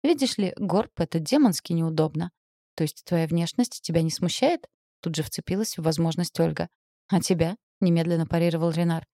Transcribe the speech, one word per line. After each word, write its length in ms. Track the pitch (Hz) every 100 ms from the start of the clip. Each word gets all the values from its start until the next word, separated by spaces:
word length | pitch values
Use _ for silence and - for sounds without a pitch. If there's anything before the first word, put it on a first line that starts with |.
Видишь 340 | 285 311 269 -
ли, 160 | 190 -
горб — 360 | 202 175 - -
это 200 | 165 165
демонски 560 | 156 277 262 160 -
неудобно. 560 | 170 165 160 156 - 175 _ _ _ _ -
То 80 |
есть 200 | 156 -
твоя 220 | - 175 160
внешность 560 | 165 170 - 247 -
тебя 220 | - 165
не 80 | 160
смущает? 560 | - 175 - 269 339 - _ _ _
Тут 140 | - 156
же 80 |
вцепилась 560 | 151 - - 190 220 -
в 20 |
возможность 580 | 160 160 165 160 175 -
Ольга. 300 | 165 156 170 _ _ _ _
А 120 | 190
тебя? 380 | - 175 165 202 _ _
Немедленно 460 | 185 170 165 170 160
парировал 420 | 170 170 165 170
Ренар. 380 | 160 170 165 -